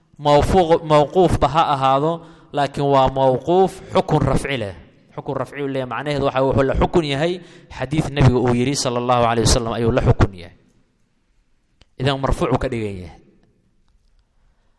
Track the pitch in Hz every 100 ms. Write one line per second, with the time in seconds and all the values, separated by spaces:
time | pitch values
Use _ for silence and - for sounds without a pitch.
0 | _ - 147 147 139 190 165 165 156 151
1 | 143 180 170 - 143 151 143 139 135 135
2 | 156 165 - - - 143 139 143 143 139
3 | 131 135 135 127 - 180 190 - - -
4 | - 151 131 131 - 135 101 87 - _
5 | _ - 147 131 123 139 139 135 127 117
6 | 147 143 139 131 135 117 135 - 165 185
7 | 151 139 165 180 - - - - 131 151
8 | - 143 131 120 123 120 123 143 131 120
9 | 120 123 117 117 110 127 117 113 117 127
10 | 123 - 104 92 85 - _ _ _ _
11 | _ _ _ _ _ _ _ _ _ _
12 | 127 139 135 - 156 127 131 120 107 98
13 | 87 - _ _ _ _ _ _ _ _
14 | _ _ _ _ _ _ _